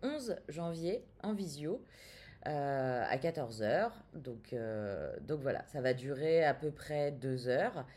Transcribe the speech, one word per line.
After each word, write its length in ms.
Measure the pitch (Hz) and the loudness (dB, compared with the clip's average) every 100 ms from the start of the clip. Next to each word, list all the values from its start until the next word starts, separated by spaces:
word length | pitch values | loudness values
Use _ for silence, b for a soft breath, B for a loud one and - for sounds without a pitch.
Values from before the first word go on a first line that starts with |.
onze 340 | 269 294 233 - - | -4 -2 -4 -6 -6
janvier 520 | 156 170 165 170 233 - - | -6 -4 -2 -2 -2 -6 -8
en 100 | 208 | -4
visio, 500 | 202 180 143 151 254 B B B B B B - | -2 -4 -4 -4 -4 B B B B B B -4
euh, 580 | 147 139 135 131 123 - | 0 0 2 2 2 2
à 80 | 135 | 2
quatorze 460 | 165 160 117 110 | 0 -2 -4 0
heures. 420 | 107 160 226 - - | 2 4 2 -4 -14
Donc, 400 | 156 127 113 - | -12 -10 -10 -6
euh, 640 | 120 110 107 104 90 71 - | -4 -2 -2 -2 -2 -4 -6
donc 200 | 71 151 | -4 -2
voilà, 240 | 135 90 - | 0 -2 -2
ça 120 | 147 | 0
va 140 | 127 | 2
durer 500 | 123 135 135 160 165 | 2 0 0 6 8
à 80 | 151 | 6
peu 200 | 131 151 | 4 -2
près 380 | 151 - 147 143 | -4 -2 2 2
deux 380 | 139 131 127 123 | 0 -2 0 4
heures. 380 | 135 226 180 131 | 4 4 0 -10